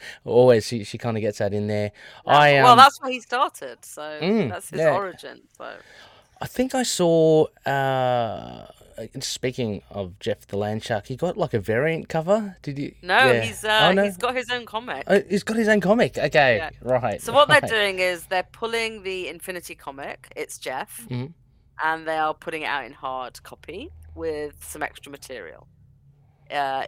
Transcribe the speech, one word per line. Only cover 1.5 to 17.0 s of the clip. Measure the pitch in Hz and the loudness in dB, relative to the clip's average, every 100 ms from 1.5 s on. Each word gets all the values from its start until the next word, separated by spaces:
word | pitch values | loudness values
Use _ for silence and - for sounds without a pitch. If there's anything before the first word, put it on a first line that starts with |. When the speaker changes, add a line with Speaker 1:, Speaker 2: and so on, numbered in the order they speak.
Speaker 1:
in | 104 104 | -2 -2
there. | 104 104 - - - - | -2 -4 -8 -20 -8 2
Speaker 2:
Yeah. | 139 | 6
Speaker 1:
I, | 147 139 | 6 8
Speaker 2:
Well, | 240 | 8
Speaker 1:
um, | 240 | 10
Speaker 2:
that's | 277 - | 10 8
where | 269 | -8
he | 254 | -8
started, | - 254 311 - 135 117 | -4 -2 -2 -4 -16 -16
so | - - 151 151 | -18 -14 -12 -4
Speaker 1:
Mm, | 165 220 139 | 0 0 0
Speaker 2:
that's | 170 - | -6 -8
his | 170 | 0
Speaker 1:
yeah. | 156 | 2
Speaker 2:
origin, | 180 196 160 135 123 _ - | 2 -2 -10 -18 -20 _ -18
so. | 120 95 - - - _ _ - | -16 -16 -20 -20 -20 _ _ -14
Speaker 1:
I | - | -14
think | - 262 262 | -12 -10 -6
I | |
saw, | 240 - 175 165 160 156 151 _ - | -4 0 2 4 4 4 2 _ -4
uh, | 139 135 131 127 123 113 92 60 57 50 - - - 113 139 | -2 0 0 0 0 -2 -6 -12 -16 -20 -20 -20 -16 -14 -10
speaking | - - - 131 117 98 - | -10 -6 -6 -4 -4 -4 -8
of | 101 92 95 | -10 -10 -8
Jeff | - 104 - | -6 -6 -6
the | 101 | -4
Landshark, | 104 110 - 110 - | -4 -4 -4 -4 -4
he | 127 | -6
got, | 170 208 | -4 -4
like, | 160 113 | -2 -2
a | |
variant | 98 110 156 160 - | -2 0 0 -2 -4
cover. | 160 160 214 208 180 | -4 0 0 -2 -12
Did | - 143 | -12 -8
you? | 143 - | -10 -10
Speaker 2:
No, | - 208 262 | 0 4 4
Speaker 1:
Yeah. | 117 | 4
Speaker 2:
he's, | 113 214 214 | 0 -6 0
uh, | 214 214 | 4 4
Speaker 1:
Oh, | |
no? | 190 | 4
Speaker 2:
he's | 202 180 | 2 0
got | 240 247 | -4 -4
his | 233 | -4
own | 247 233 | -6 -6
comic. | 214 240 143 - | -10 -8 -8 0
Speaker 1:
Oh, | 196 202 | 0 2
he's | 202 | -4
got | - 220 | -2 0
his | 214 | 2
own | 214 | 4
comic. | 180 226 170 - | 4 4 2 0
Okay, | 147 156 135 110 | 2 4 4 4
Speaker 2:
Yeah. | 80 - | -2 -8
Speaker 1:
right, | 117 127 | -2 0